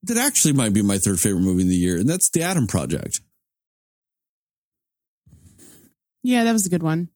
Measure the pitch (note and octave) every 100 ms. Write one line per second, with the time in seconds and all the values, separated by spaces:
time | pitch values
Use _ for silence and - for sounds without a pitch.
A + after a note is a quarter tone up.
0 | F#3 A#3 C4+ - E3 C#3+ A2+ G2+ G2+ G2
1 | G2+ F#2 G#2+ F#2+ F#2+ F2+ F#2 F2+ F2+ F2
2 | A2 F3+ - - E3 F#3 A2+ F#2 C2 -
3 | - - _ _ _ _ _ _ _ _
4 | _ _ _ _ _ _ _ _ _ _
5 | _ _ _ - - _ - - - _
6 | _ _ B3+ B3 A#3 A3+ F#3 F3 D#3+ D#3+
7 | E3+